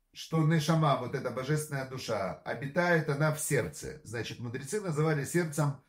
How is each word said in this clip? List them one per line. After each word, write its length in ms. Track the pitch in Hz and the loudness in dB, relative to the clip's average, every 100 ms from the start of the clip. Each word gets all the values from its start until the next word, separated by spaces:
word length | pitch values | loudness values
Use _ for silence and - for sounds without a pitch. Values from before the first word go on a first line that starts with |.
| _ | _
что 280 | - - 160 | -16 -4 2
нешама, 540 | 151 165 147 160 151 131 | 4 4 4 4 4 2
вот 180 | 120 | 0
эта 160 | 135 113 | -4 -4
божественная 560 | 117 131 151 - 139 131 | -4 0 0 0 -6 -6
душа, 520 | 127 - 117 92 - | -8 -4 -2 -2 -6
обитает 640 | - 120 135 143 175 165 151 | -8 -6 -2 0 4 4 4
она 220 | 139 156 | 2 2
в 60 | 143 | 2
сердце». 600 | - 135 85 - - - | 0 0 0 -4 -10 -12
Значит, 360 | 98 117 110 107 | -8 -6 -6 -6
мудрецы 400 | 120 131 143 214 | -6 -6 -4 -4
называли 440 | 190 151 160 147 | -2 2 2 2
сердцем 520 | 131 175 165 147 143 139 | 0 0 0 0 0 0